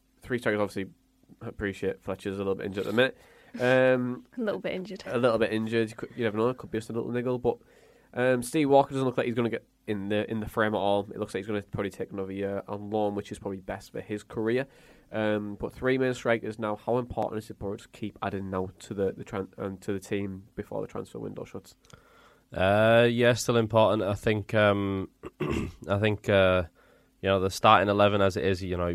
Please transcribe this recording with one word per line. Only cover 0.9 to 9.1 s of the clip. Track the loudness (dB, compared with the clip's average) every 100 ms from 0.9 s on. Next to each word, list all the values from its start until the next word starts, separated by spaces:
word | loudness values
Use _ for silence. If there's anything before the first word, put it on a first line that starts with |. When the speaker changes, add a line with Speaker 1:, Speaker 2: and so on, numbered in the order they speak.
| -10 _ _ _ -16
Speaker 1:
I | -14
appreciate | -6 -6 -2 -4 -4
Fletcher's | -8 -8 -6 -4
a |
little | -2 -4
bit | -4
injured | -6 -2
at |
the |
minute. | 2 2 0 -20 _ -16 -4
Um, | 2 4 4 2 0 -6 -10
Speaker 2:
<laughs> | -8
A |
little | -4 -4
bit | -4
injured. | -6 -8 -12 -6
Speaker 1:
a | 0
little | 2 4
bit | 2
injured. | 0 0 0 -2
You | -4
could, | -12 -4
you |
never | -2 0
know. | 0
It | -2
could | -6
be | -8
just | -6
a |
little | -6 -4
niggle. | -4 -2 -2
But, | 0 -2 _ _ _ _ _
um, | -2 2 2
Steve | 0 0 4
Walker | 6 4
doesn't | 2
look | -2